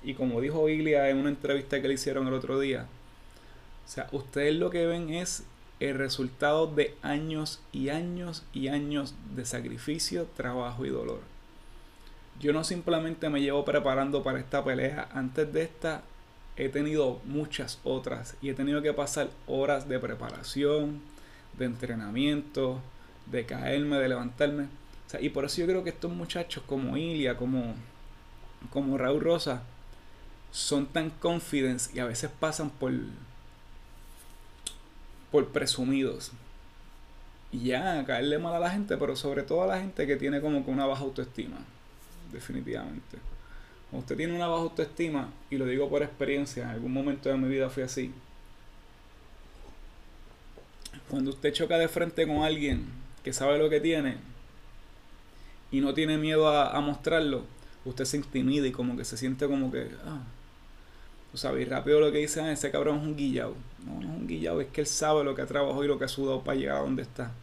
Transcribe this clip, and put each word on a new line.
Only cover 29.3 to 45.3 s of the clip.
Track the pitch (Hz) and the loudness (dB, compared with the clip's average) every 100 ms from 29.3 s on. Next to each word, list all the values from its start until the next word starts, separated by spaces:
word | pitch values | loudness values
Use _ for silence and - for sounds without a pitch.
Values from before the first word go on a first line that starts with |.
| 170 156 123 120 - - - - - - - - | 4 2 -2 -6 -16 -16 -16 -18 -18 -18 -16 -12
son | - - 143 139 | -4 2 2 2
tan | 165 156 | 0 0
confident | 151 170 170 165 147 131 123 - | 0 0 0 0 2 2 2 -2
y | 131 | -2
a | 123 | -2
veces | 117 147 - | -2 -4 -2
pasan | 156 151 151 | -2 0 -4
por, | - 131 127 113 117 - - - - - - - - - - - - - - - - - - - - - | -2 0 0 -2 -10 -14 -16 -18 -18 -18 -18 -16 -18 -16 -16 -18 -18 -18 -12 -12 -12 -18 -18 -18 -18 4
por | 147 135 | 4 4
presumidos. | 147 139 - 127 135 131 - - - - - - - - - - - - - - | 0 0 2 2 4 2 -2 -10 -14 -16 -16 -18 -18 -18 -18 -18 -16 -18 -18 -8
Y | 131 123 | -2 0
ya, | 127 185 165 131 | 2 2 0 0
caerle | 120 139 147 | 0 2 2
mal | 170 170 | 0 2
a | |
la | 175 | 2
gente, | 196 202 - | 0 0 0
pero | 143 131 | 0 0
sobre | 143 139 | -2 -2
todo | 139 160 | 0 2
a | 185 | 4
la | 190 | 2
gente | 190 - 147 | -2 -2 0
que | 139 | 2
tiene | 139 143 | 2 2
como | 151 147 135 | 2 2 2
que | |
una | 131 135 | 2 2
baja | 131 | 0
autoestima, | 139 135 123 - - - - - - - - - - | -2 -4 -6 -6 -6 -8 -14 -18 -20 -20 -18 -16 -14
definitivamente. | - - 131 123 57 73 76 - - - - - - - - - | -12 -8 -6 -4 -4 -4 -10 -12 -10 -8 -8 -12 -16 -16 -20 -10
Cuando | - | -8
usted | - 143 | -4 -2
tiene | 165 | -2
una | 170 170 | 0 0
baja | 170 | 2
autoestima, | 165 - 151 - 170 147 120 | 0 0 -2 0 0 0 -4